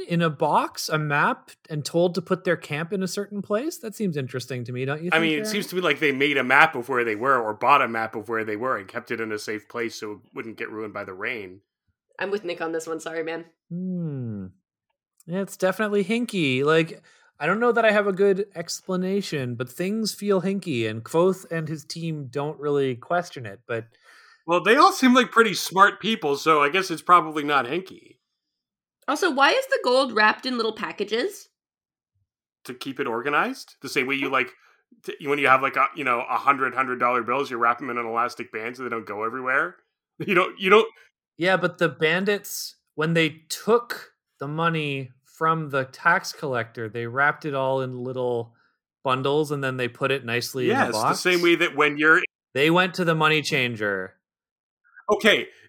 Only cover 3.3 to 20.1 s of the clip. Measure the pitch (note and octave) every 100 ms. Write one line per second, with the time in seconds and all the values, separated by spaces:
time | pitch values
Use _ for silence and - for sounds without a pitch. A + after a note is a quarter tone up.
3.3 | G3+ G3 G#3 D#4 - A3 G3+ G3+ D3 B2+
4.3 | C3 - B2 A#2+ B2 C3 D3+ F3 D#3+ D#3+
5.3 | D#3 G#3+ G#3 - F3+ F3 C#3+ D3+ C3 D3
6.3 | C#3 B2 C#3 D#3 B2+ A#2 B2 A#2 G#2 C3
7.3 | C3 G#2+ G#2+ A#2+ C#3 A#2+ A#2 A2 A#2 G#2+
8.3 | A2+ A2 G#2 B2+ A2+ F#2+ A#2 - A2+ A2
9.3 | G#2+ - G#2+ - A#2 A#2 - G#2+ G2+ _
10.3 | C#3 A2+ G#2 A2+ G#2+ G#2+ G2+ F#2+ F#2 A2+
11.3 | A#2+ F#2 F#2 _ _ _ _ _ - F#3+
12.3 | G3+ F3 E3+ E3 E3 D#3+ D#3+ E3 D#3+ D#3+
13.3 | E3 E3 _ - F3 F#3 F3+ D#3+ C3+ A#2+
14.3 | G2+ F#2 - _ _ _ _ _ _ -
15.3 | F#3 F#3+ - F#3 F#3+ G#3+ G#3 F#3 A3+ A#3+
16.3 | G3 C#3+ B2+ C#3+ D#3+ E3 - _ _ _
17.3 | - D3+ G#3 A#3+ A3+ A3 G#3 G3+ F#3 G3+
18.3 | F#3+ G#3 E3 F3 - - F#3 F#3 G3+ F#3+
19.3 | D3+ B2 A#2+ B2+ - F3+ A3 G#3